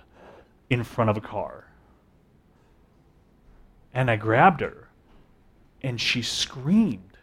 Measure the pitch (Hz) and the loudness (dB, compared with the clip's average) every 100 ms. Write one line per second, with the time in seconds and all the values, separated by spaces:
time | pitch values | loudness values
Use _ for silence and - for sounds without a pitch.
0 | _ - - - - _ - 123 113 - | _ -20 -20 -20 -20 _ -2 -2 -2 -2
1 | 110 107 - 107 73 65 - _ _ _ | 0 0 -4 -10 -10 -12 -20 _ _ _
2 | _ _ _ _ _ _ _ _ _ _ | _ _ _ _ _ _ _ _ _ _
3 | _ _ _ _ _ - - _ _ 127 | _ _ _ _ _ -20 -20 _ _ -2
4 | 127 107 107 117 185 147 98 - - _ | 0 0 2 6 6 4 -6 -8 -20 _
5 | _ - _ _ _ _ _ - 135 117 | _ -20 _ _ _ _ _ -10 -8 -4
6 | - 123 113 - - 139 135 214 202 95 | -2 -2 -4 -4 -6 -6 2 4 4 0
7 | - - | -12 -20